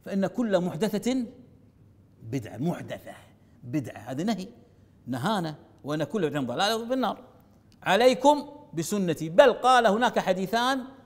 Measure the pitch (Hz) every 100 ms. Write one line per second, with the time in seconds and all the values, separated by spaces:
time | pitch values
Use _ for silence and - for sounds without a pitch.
0 | - 196 190 - 233 185 180 151 208 208
1 | 226 262 226 - - - - _ - _
2 | _ _ 113 131 98 101 160 - 107 104
3 | - - - _ _ _ 120 123 - -
4 | 107 131 196 196 185 - _ _ _ _
5 | - 123 156 220 165 151 - _ 131 151
6 | 156 220 156 143 123 127 196 220 233 262
7 | 226 - - - _ _ _ _ - 196
8 | 254 254 277 294 - - - 156 160 208
9 | 180 151 160 175 277 202 247 254 226 202
10 | 240 220 185 185 190 226 247 269 240 -